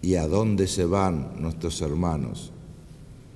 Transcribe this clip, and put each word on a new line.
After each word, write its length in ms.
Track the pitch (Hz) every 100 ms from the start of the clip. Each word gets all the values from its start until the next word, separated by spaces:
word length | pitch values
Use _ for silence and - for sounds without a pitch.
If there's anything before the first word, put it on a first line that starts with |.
¿Y 140 | 87 92
a 100 | 78
dónde 400 | 95 113 101 95
se 180 | -
van 560 | 87 98 95 82 65 -
nuestros 400 | 80 80 85 -
hermanos? 680 | 80 73 87 80 62 - - - - - - - - - -